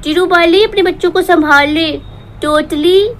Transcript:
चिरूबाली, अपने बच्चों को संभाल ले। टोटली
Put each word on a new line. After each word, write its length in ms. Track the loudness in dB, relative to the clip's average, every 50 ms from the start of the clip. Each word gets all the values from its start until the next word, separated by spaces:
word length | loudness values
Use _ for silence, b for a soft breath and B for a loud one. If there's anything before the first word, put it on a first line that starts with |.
चिरूबाली, 600 | -4 -2 -2 -2 0 2 2 2 2 2 4 2 2
अपने 180 | 2 0 0
बच्चों 300 | -2 -2 -2 -2 -4 -2
को 100 | 0 -2
संभाल 480 | 0 2 2 2 2 2 2 2 2 0
ले। 220 | -2 -2 -2 -4 -6 -10 -12 -16 -20 -20 -20 -20 -14 -8
टोटली 680 | -4 -2 0 0 -2 -2 -4 -2 0 2 4 4 2 0 -4